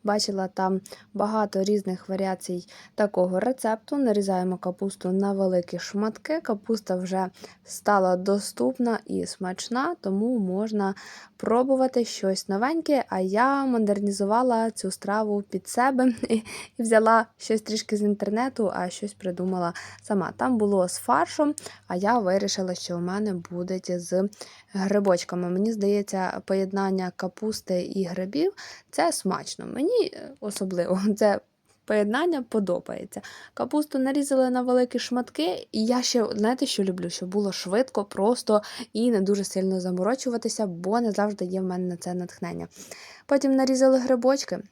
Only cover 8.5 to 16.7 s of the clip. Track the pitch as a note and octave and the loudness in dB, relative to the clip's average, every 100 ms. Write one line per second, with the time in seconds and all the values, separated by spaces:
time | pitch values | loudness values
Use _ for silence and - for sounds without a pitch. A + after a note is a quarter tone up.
8.5 | - B3 C4 A#3+ A3 - F#3+ F3+ - F#3 | -2 -2 2 0 0 -4 -6 -4 -6 -6
9.5 | F#3 - A#3+ D4 F4 G3 G3 A3+ B3 F#3 | -6 -6 -4 -2 -4 -2 0 0 0 0
10.5 | F#3 A3 G#3+ G3 G3 - - - _ - | -2 -2 -2 -2 -4 -14 -20 -20 _ 0
11.5 | A#3 C4 C4 C4 B3 A3+ - F#3+ F#3+ - | 2 4 2 2 2 -2 -2 -2 -2 -2
12.5 | G3 B3+ E4 D#4 C#4 - F#3+ F#3 G3+ B3+ | 0 0 0 2 0 2 -2 0 2 4
13.5 | C#4 C4+ A#3 G#3 G3+ G3+ G3 G3+ A3+ B3+ | 4 2 2 2 2 0 0 2 4 4
14.5 | A3+ A3+ - F#3 - - G#3 G#3+ G#3 G3+ | 2 0 -2 -8 -6 -2 -2 0 -2 -2
15.5 | F#3 - - B3+ C4 B3+ A3+ - A3+ - | -8 -4 2 2 4 2 2 0 0 -2
16.5 | - - | -14 -14